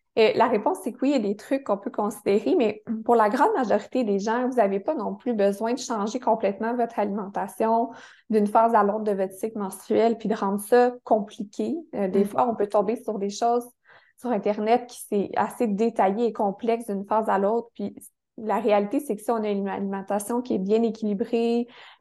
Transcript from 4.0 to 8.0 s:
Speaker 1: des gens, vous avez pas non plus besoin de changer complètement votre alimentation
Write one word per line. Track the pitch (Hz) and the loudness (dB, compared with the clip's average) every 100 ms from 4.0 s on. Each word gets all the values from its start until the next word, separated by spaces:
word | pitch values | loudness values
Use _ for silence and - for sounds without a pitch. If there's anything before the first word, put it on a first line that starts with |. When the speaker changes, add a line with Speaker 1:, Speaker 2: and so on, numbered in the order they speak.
| 214 | 0
Speaker 1:
des | 196 | 0
gens, | 214 240 254 | 0 -2 0
vous | 247 | 2
avez | 196 196 | 2 0
pas | 311 302 | -2 -4
non | 196 | -4
plus | 202 240 | -6 -4
besoin | 220 202 202 226 | 2 2 2 -2
de | 254 | -4
changer | - 220 214 240 | -4 -4 -2 0
complètement | 233 226 196 202 220 | 0 2 0 -2 -4
votre | 247 233 - | -2 -2 -2
alimentation | 208 202 196 185 196 - 220 226 175 - | -2 -4 -6 -6 -8 -2 2 2 0 -6